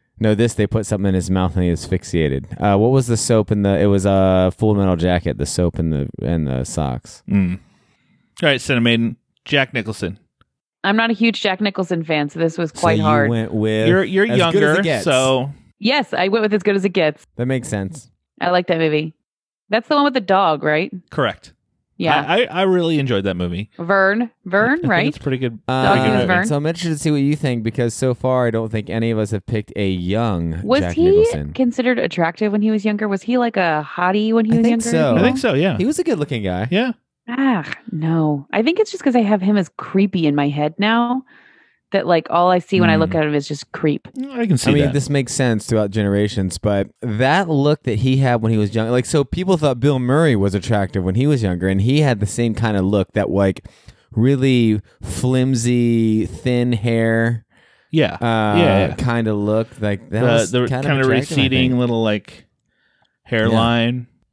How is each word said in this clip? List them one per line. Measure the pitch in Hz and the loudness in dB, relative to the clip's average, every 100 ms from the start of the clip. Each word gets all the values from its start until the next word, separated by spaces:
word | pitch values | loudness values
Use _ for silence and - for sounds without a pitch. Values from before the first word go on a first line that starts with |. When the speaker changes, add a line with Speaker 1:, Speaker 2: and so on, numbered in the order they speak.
| _ - | _ -2
Speaker 1:
No, | 110 104 | 0 2
this, | 117 | 0
they | - 104 | 0 -2
put | 110 101 | -2 -2
something | 104 98 | -2 0
in | 92 | 0
his | 87 | 0
mouth | 92 92 92 | 0 0 0
and | |
he | 87 | 0
asphyxiated. | 82 - 92 - 87 76 67 - - | -2 -2 -6 -2 -2 0 -2 -8 -4
Uh, | 104 98 | 0 2
what | 113 | 4
was | 135 120 | 2 0
the | 113 | -2
soap | - 113 104 | 2 0 2
in | 104 | 0
the, | 101 95 | 2 2
it | 101 | 2
was | 98 98 | 2 2
a | 98 95 92 92 - | 2 4 4 2 0
Full | 110 101 | 0 2
Metal | 95 | 2
Jacket, | 87 90 87 85 53 | 0 0 0 -2 -6
the | - | -4
soap | - 87 - | -2 -2 0
and | 82 | -2
the, | 76 69 - | -2 -4 -6
and | 64 85 73 | -4 -2 -2
the | 65 | -4
socks. | 67 - 71 62 - - - | -4 -4 -4 -6 -12 -18 -2
Speaker 2:
Mm. | 101 90 90 _ _ _ _ _ _ _ - | -2 0 -4 _ _ _ _ _ _ _ -4
All | 151 | 0
right, | 131 | 0
Cinemaiden, | - 123 117 117 117 - _ _ | 0 0 2 2 0 -6 _ _
Jack | - 143 131 | -4 -2 -2
Nicholson. | 123 107 104 90 98 _ _ _ _ _ _ | -4 -6 -6 -8 -8 _ _ _ _ _ _
Speaker 3:
I'm | 196 214 | 0 0
not | 226 | 0
a | |
huge | 220 226 214 | 0 0 0
Jack | 202 185 | -2 -2
Nicholson | 208 190 180 175 | -2 -4 -4 -4
fan, | 160 151 147 | -2 -2 -2
so | 165 | -2
this | 165 160 | -4 -2
was | 160 | -6
Speaker 1:
So | - | -2
Speaker 3:
quite | 170 165 | 0 2
Speaker 1:
you | |
Speaker 3:
hard. | 156 147 139 | 2 2 2
Speaker 1:
went | 117 110 | 0 -2
with | 110 110 107 110 | -2 0 2 2
Speaker 2:
You're, | 185 | 2
you're | 185 190 220 | 2 0 2
Speaker 1:
as | |
good | - | 2
as | 170 | 2
Speaker 2:
younger, | 190 - 156 | 4 2 2
Speaker 1:
it | |
gets. | 185 127 | 0 -2
Speaker 2:
so. | 165 131 131 131 139 - _ - | 0 2 2 0 -2 -10 _ -6
Speaker 3:
Yes, | 208 285 226 | -2 -2 -2
I | - 190 | -2 0
went | 226 | 0
with | 214 | 0
As | 208 | 0
Good | 202 196 | 0 0
as | |
It | 190 | 0
Gets. | 180 156 147 _ | 0 0 -2 _
Speaker 1:
That | - 123 | -6 -2
makes | 131 - | -2 -4
sense. | 104 95 160 - _ _ - | -6 -6 -10 -20 _ _ -6
Speaker 3:
I | 175 | 0
like | 180 175 | 0 0
that | 165 | 0
movie. | 160 151 160 - _ _ _ _ - | 0 0 -4 -12 _ _ _ _ -4
That's | 214 - | -4 0
the | |
one | 294 | 0
with | 285 | 2
the | 254 | 0
dog, | 185 190 180 151 | 0 2 2 0
right? | 156 151 175 185 - | 0 0 -2 -8 -10
Speaker 2:
Correct. | - 117 - - _ _ _ _ - | -4 -4 -4 -16 _ _ _ _ -6
Speaker 3:
Yeah. | 170 151 - | 0 0 0
Speaker 2:
I, | 196 | 0
I, | |
I | 247 175 | 0 0
really | 196 180 165 156 | 0 2 2 0
enjoyed | 135 104 | 0 0
that | 98 87 | -2 -2
movie. | 87 87 104 - | -4 -6 -10 -10
Speaker 3:
Vern. | 170 196 190 214 240 _ 185 | -2 2 2 0 -4 _ -4
Vern, | 196 226 | 0 0
Speaker 2:
I | 311 | 0
think | 311 | 0
Speaker 3:
right? | 180 247 | 0 0
Speaker 2:
it's | - | -4
pretty | 143 131 | -4 -2
good. | 127 113 - | -4 -6 -4
Speaker 1:
Uh, | 131 131 | 0 2
Speaker 3:
Doggy | - - 127 | 2 2 2
with | 120 | 2
Vern. | - - | 0 0
Speaker 1:
so | 147 | 0
I'm | 151 | -2
interested | 170 170 | -2 -4
to | 151 | -2
see | 160 | 0
what | 147 | 0
you | 139 147 | 0 0
think, | 143 120 | -2 -2
because | 110 110 120 | -4 -2 -4
so | - 131 | 0 -2
far | 120 131 127 120 | 0 0 0 0
I | |
don't | 110 113 | -2 -4
think | 110 101 | -6 -4
any | 110 113 | -4 -2
of | 110 | -2
us | 104 | -2
have | 107 - | -4 -4
picked | 113 104 - | -6 -6 -4
a | 98 | -2
young | 92 87 104 117 90 85 82 | -2 -2 -2 0 -2 -4 -4
Speaker 3:
Was | 202 269 | -2 0
Speaker 1:
Jack | 87 85 | 0 0
Speaker 3:
he | 359 | 4
Speaker 1:
Nicholson. | 403 453 190 73 | 4 2 0 -6
Speaker 3:
considered | 143 254 233 247 233 | -2 -2 0 -2 0
attractive | - - 165 165 214 | -2 0 -2 0 -2
when | 208 | 0
he | 214 | 0
was | 220 | 0
younger? | 214 208 214 | -2 -2 -2
Was | 196 | -4
he, | - 247 | -2 0
like, | 240 202 | 0 0
a | 175 151 147 | 0 0 -4
hottie | - 180 202 220 | -2 0 2 2
when | 226 220 | 2 2
he | |
Speaker 1:
I | 226 | 2
Speaker 3:
was | |
Speaker 1:
think | 226 233 | 2 0
Speaker 3:
younger? | 226 165 | 0 2
Speaker 1:
so. | 147 120 | 2 4
Speaker 2:
I | |
think | 226 262 | 2 2
so, | 247 | 0
yeah. | 139 185 131 | 2 0 0
Speaker 1:
He | 240 | -2
was | 320 | 0
a | |
good-looking | 339 196 147 123 | -2 -2 -2 -2
guy. | 95 90 113 | -2 -2 -2
Speaker 2:
Yeah. | 185 247 - _ _ - | 0 -2 -6 _ _ -10
Speaker 3:
Ah, | 247 269 208 147 - - | -2 0 0 -4 -10 -10
no. | 160 160 165 156 143 143 | -4 0 2 2 -2 -2
I | - | -2
think | 240 359 | 0 0
it's | 427 | -2
just | 381 | 0
'cause | 277 | 0
I | 247 | 2
have | 202 208 | 2 2
him | 190 208 | 2 2
as | 170 - | 0 -6
creepy | - 190 202 185 156 | -4 0 2 2 2
in | |
my | 147 143 | 2 0
head | 147 151 160 | 0 -4 0
now | 208 233 240 262 - - _ _ _ _ - | 0 2 0 -2 -6 -20 _ _ _ _ -4
that, | 190 170 | -2 2
like, | 170 - | 2 2
all | 175 180 | 2 4
I | 180 | 2
see | - 185 | 2 2
when | 175 | 4
I | |
look | 156 160 | 4 2
Speaker 2:
Mm. | 170 | 0
Speaker 3:
at | 151 | 0
him | |
is | 147 143 | 0 -2
just | 147 - | -10 -10
creep. | - 156 147 - - 269 | -4 -2 -2 -6 -12 -8
Speaker 2:
I | 254 226 | -4 0
can | 135 | 0
see | - | 2
Speaker 1:
I | |
mean, | 147 | 2
Speaker 2:
that. | 143 | 2
Speaker 1:
this | 139 131 | 0 -2
makes | 143 127 | -2 -2
sense | - 123 110 - | -2 0 0 0
throughout | 110 104 | 0 0
generations, | 107 101 101 104 - 92 - | 0 0 2 0 0 -4 -2
but | 104 101 98 - | -2 0 -2 -6
that | 120 107 131 170 175 | -6 0 2 2 0
look | 147 143 151 | 0 2 0
that | - 107 | -2 0
he | 131 131 | 2 2
had | 135 120 | 2 2
when | 110 | 2
he | 110 | 2
was | 101 113 | 0 -2
young, | 110 | 0
like, | 123 123 | 0 0
so | 156 | 0
people | 139 170 185 175 | 0 -2 0 2
thought | 151 123 | 2 2
Bill | 139 135 | 0 0
Murray | 123 143 165 107 | 2 2 4 2
was | 98 | 2
attractive | 95 - 107 95 98 | 0 0 -2 0 -2
when | 90 101 | -2 0
he | 143 | 2
was | 139 | 2
younger, | 104 90 95 | 0 -2 0
and | 95 | 0
he | 110 147 | 2 2
had | 143 110 | 2 0
the | 101 | -2
same | - 117 | -2 -2
kind | 107 113 101 | 0 0 0
of | |
look, | 95 104 92 | 2 0 0
that, | 107 95 | -2 -2
like, | 92 98 90 - _ - - _ | 2 0 0 -10 _ -20 -20 _
really | 107 123 139 135 123 113 107 - _ - - 127 | 0 2 2 2 4 2 0 -4 _ -12 -4 0
flimsy, | 127 127 127 120 123 117 117 113 110 110 | 0 0 0 0 0 2 2 2 0 -2
thin | - 131 123 123 | -6 -2 -2 0
hair, | 113 117 113 113 113 117 117 _ _ _ _ - | -2 -2 0 0 0 0 -4 _ _ _ _ -4
Speaker 2:
Yeah. | 156 127 | 0 0
Speaker 1:
uh, | - 117 113 107 104 | -2 -2 0 0 2
Speaker 2:
Yeah, | - 98 90 | 2 2 0
yeah. | - | -2
Speaker 1:
kind | 123 117 110 | -2 -2 -2
of | 104 | -2
look. | 104 110 113 - | 0 -2 -2 -6
Like, | 107 98 - | -4 -4 -6
that | 107 | -2
Speaker 2:
The, | 123 | 2
Speaker 1:
was | 117 92 | 2 2
Speaker 2:
the | 123 123 | 0 0
Speaker 1:
kind | 127 | -2
of | 143 | -2
Speaker 2:
kinda | 139 | 0
Speaker 1:
attractive, | 131 | 2
I | 127 143 151 | 0 0 0
Speaker 2:
receding | 135 131 127 | 0 2 0
Speaker 1:
think. | 123 | 0
Speaker 2:
little, | 120 113 | 0 0
like, | 110 104 - - _ _ _ _ _ _ _ _ | 0 -2 -6 -20 _ _ _ _ _ _ _ _
Speaker 1:
Yeah. | - 113 | -6 0
Speaker 2:
hairline. | 110 113 117 117 117 123 120 _ _ | 2 2 2 0 -2 -4 -10 _ _